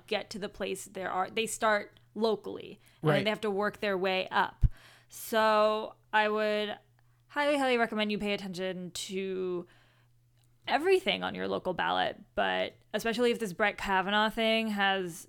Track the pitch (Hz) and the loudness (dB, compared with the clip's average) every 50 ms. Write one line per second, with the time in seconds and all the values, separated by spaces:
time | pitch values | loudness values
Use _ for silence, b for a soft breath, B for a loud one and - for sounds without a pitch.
0 | - - 208 196 - - - 202 185 202 202 - 202 190 190 190 - - - 190 | -6 -4 -4 -4 -4 -6 -10 -8 -8 -8 -6 -6 -6 -4 -6 -6 -8 -12 -10 -6
1 | 185 185 - 185 185 - 220 220 226 214 - - 233 220 208 208 208 - - - | -6 -4 0 -2 -2 -2 -2 -2 -2 -2 -2 0 2 2 2 2 0 -4 -16 -20
2 | _ _ - 208 220 226 214 202 - 196 196 - - - - - b b b b | _ _ -4 0 2 2 2 0 -4 -8 -10 -10 -10 -14 -16 -18 b b b b
3 | b 156 151 143 147 214 214 - - 214 196 190 208 208 202 - - 208 196 185 | b 2 4 4 2 2 -2 0 -2 -2 0 0 0 -2 -2 -2 -2 -2 0 0
4 | 180 190 185 185 185 - - 208 185 - - - - - b b b b b b | 0 0 0 0 -2 0 0 0 0 -2 -2 2 2 2 b b b b b b
5 | b b - - - - - 220 220 220 214 214 214 214 214 214 220 - - _ | b b -16 -14 -8 -2 2 2 4 4 6 6 4 4 2 0 -4 -8 -12 _
6 | _ - - 214 214 214 214 214 214 214 214 208 214 202 - - _ _ _ _ | _ 0 2 2 2 4 2 0 0 0 0 0 -2 -4 -6 -10 _ _ _ _
7 | _ _ _ _ _ _ - 294 294 285 302 277 269 262 247 240 233 226 233 214 | _ _ _ _ _ _ -4 0 0 2 2 2 2 2 2 2 2 0 0 -2
8 | 214 208 208 196 208 208 202 196 196 196 180 170 190 185 185 180 180 175 - - | 0 0 -2 -2 -2 -2 -4 -4 -4 -6 -6 -6 -6 -6 -6 -6 -10 -10 -8 -10
9 | - - 196 190 190 190 185 185 185 180 180 175 175 b b b b b b b | -8 -6 -6 -4 -4 -4 -4 -4 -4 -4 -4 -4 -6 b b b b b b b
10 | b b b _ _ _ _ _ _ _ _ _ - - 196 277 311 381 392 370 | b b b _ _ _ _ _ _ _ _ _ -4 0 0 2 4 4 4 4
11 | - 214 180 185 180 185 - 185 185 196 196 185 - 185 185 - 170 165 - 92 | 4 2 -2 0 -2 -4 -4 -4 -4 -2 -2 -2 -2 -4 -2 -2 0 0 2 2
12 | - - - - - _ - - 196 190 - - 92 - - - _ _ - 214 | 2 0 -2 -6 -12 _ -2 -2 0 0 2 0 -2 -4 -6 -12 _ _ -6 -4
13 | 202 226 220 226 247 240 233 196 226 196 175 - 214 202 196 - - 208 196 185 | -2 -2 0 2 2 2 2 0 -2 -6 -2 0 0 0 0 -2 -2 0 2 2
14 | 185 185 208 208 214 220 208 233 226 220 220 220 220 220 208 202 196 196 196 190 | 2 2 2 2 2 2 0 0 2 2 2 2 2 0 0 0 2 2 2 0
15 | 185 175 165 - - | -2 -4 -8 -10 -14